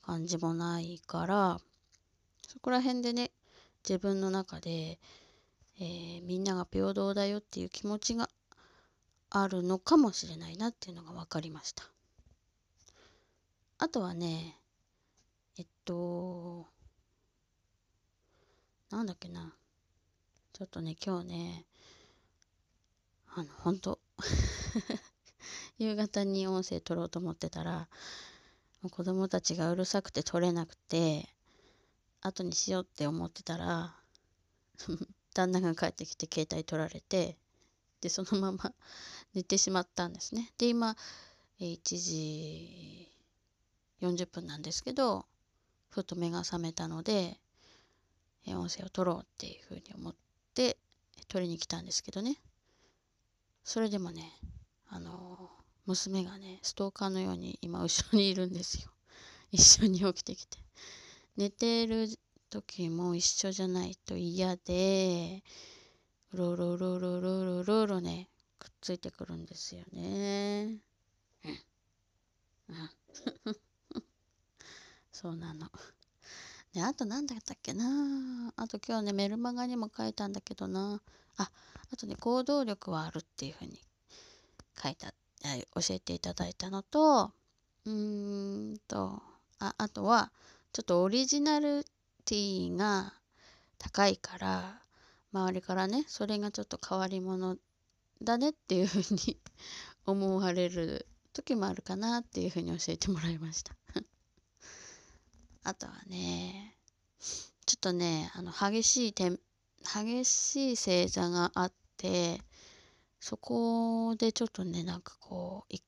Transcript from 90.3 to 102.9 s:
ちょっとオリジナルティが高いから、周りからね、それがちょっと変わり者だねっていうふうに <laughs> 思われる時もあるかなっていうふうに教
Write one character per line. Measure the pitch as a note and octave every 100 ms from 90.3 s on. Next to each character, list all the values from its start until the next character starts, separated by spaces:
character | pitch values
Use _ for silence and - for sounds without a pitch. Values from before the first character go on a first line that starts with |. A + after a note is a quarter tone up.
| - - - _
ち | -
ょ |
っ |
と | - F3
オ | F#3
リ | A#3 C4
ジ | C#4+
ナ | D4+ D4
ル | D4 C#4+ - _ _ _
テ | -
ィ | G#3 G3+ F#3 F3+ F3
が | G#3 G3 G3 - _ _ - - _ -
高 | - - G3+
い | F#3
か | - F#3
ら、 | F#3+ F#3 F#3 A3 - _ - _ _
周 | F#3+ F#3
り | F#3
か | -
ら | F#3 F#3+
ね、 | B3 D4+
そ | - G#3
れ | G#3
が | G#3
ち | G#3
ょ |
っ | G#3
と | - -
変 | F#3+
わ | F#3+
り | F#3+
者 | F#3 F#3 F#3 F3+ _ _ _ _ _ _
だ | A3 A#3+
ね | C#4+
っ |
て | D4+ -
い | F3+
う | F#3
ふ | F#3+
う | F3
に | G3 - - - - -
<laughs> | - - - -
思 | G3 G3 F#3+
わ | F#3+
れ | F3+ F3+
る | F3+ D#3+ - - - _
時 | - -
も | A#3+ F#3+
あ |
る | F#3
か | - F#3+
な | A3 A#3+
っ |
て | A#3+ F#3+
い | F3+
う |
ふ | F3
う |
に | E3+ E3+
教 | -